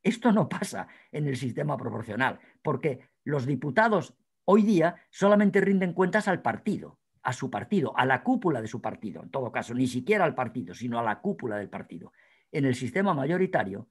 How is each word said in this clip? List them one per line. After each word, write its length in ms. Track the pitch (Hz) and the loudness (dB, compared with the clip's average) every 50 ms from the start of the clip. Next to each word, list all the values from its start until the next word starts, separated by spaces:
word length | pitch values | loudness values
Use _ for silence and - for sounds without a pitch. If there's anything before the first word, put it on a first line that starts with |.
| - | 0
Esto 280 | 202 226 - - 247 | 0 -2 2 2 4
no 160 | 202 220 151 | 4 4 2
pasa 400 | - - 180 - - - 98 - - - - _ _ | 0 -2 -6 -6 -6 -8 -10 -10 -12 -16 -20 _ _
en 160 | - 151 151 | -6 -4 -2
el 100 | 143 131 | -2 -2
sistema 380 | 120 135 123 - - 147 151 143 | -2 -4 -4 -4 -4 -4 -4 -4
proporcional, 640 | 110 110 120 107 107 - 110 101 110 131 120 - - - - _ _ | -4 -6 -6 -8 -8 -8 -6 -2 0 0 0 -2 -4 -18 -20 _ _
porque 480 | _ 156 139 131 - 156 123 120 - _ _ _ _ | _ -4 -4 -2 -2 -4 -4 -4 -12 _ _ _ _
los 220 | - 147 143 117 | -4 -2 -2 0
diputados 680 | 131 147 123 147 147 131 214 220 233 214 175 131 - _ _ _ _ _ _ _ | -2 -2 -2 -4 0 2 2 4 4 2 0 -2 -4 _ _ _ _ _ _ _
hoy 180 | - 190 220 208 | 4 6 6 6
día 320 | 214 214 170 156 175 175 - _ _ | 6 4 4 4 2 0 -4 _ _
solamente 500 | _ - 190 202 208 208 208 196 170 196 | _ 2 6 6 6 8 6 6 4 4
rinden 340 | 190 196 196 190 190 180 170 | 4 4 2 2 2 0 2
cuentas 340 | 180 190 175 180 214 202 | 2 0 2 2 0 2
al 140 | 208 180 - | 0 -2 0
partido, 580 | - - 107 101 - 110 92 76 78 76 - _ _ _ _ _ - | 0 -4 -4 -2 -4 -4 -4 -4 -8 -14 -20 _ _ _ _ _ -6
a 100 | 131 123 | -6 -4
su 160 | - 139 131 | -4 -6 -6
partido, 480 | - 104 - - 208 196 135 - - | -6 -6 -4 0 0 0 0 0 0
a 80 | - 127 | 0 2
la 180 | 131 131 127 - | 2 2 2 2
cúpula 380 | - 262 - - 175 147 117 | 0 0 2 2 0 0 0
de 60 | 110 | -4
su 140 | 107 - 113 | -6 -10 -6
partido, 400 | - 110 - - - 104 80 80 - | -6 -8 -8 -6 -10 -12 -10 -12 -14
en 80 | 127 | -8
todo 200 | - 139 127 120 | -6 -6 -6 -4
caso, 220 | - 127 110 - 120 | -4 -6 -6 -4 -2
ni 140 | 123 131 | 0 0
siquiera 360 | 120 - 127 127 196 214 208 180 | 0 0 -4 0 0 2 4 2
al 120 | 151 127 | 2 0
partido, 380 | - 127 113 - 127 98 - - | -2 -6 -4 -6 -10 -10 -10 -12
sino 260 | - 123 123 117 117 | -10 -8 -4 -4 -2
a 40 | 117 | -2
la 160 | 110 101 - | -2 -2 -2
cúpula 380 | - 202 185 - - 117 104 | -4 -6 -4 -4 -6 -6 -6
del 120 | 104 101 95 | -6 -6 -8
partido. 440 | - 95 - _ 87 82 - - _ _ _ _ _ _ _ _ | -10 -14 -12 _ -16 -16 -16 -18 _ _ _ _ _ _ _ _
En 140 | - 156 139 | -2 0 0
el 100 | 135 127 | 0 0
sistema 380 | 127 135 117 - 180 202 202 170 | 0 -4 -4 -2 0 0 2 0
mayoritario 760 | 139 131 147 175 180 185 185 - 143 101 95 95 104 113 _ | 0 0 -2 0 0 0 0 0 -2 -2 -2 -6 -10 -12 _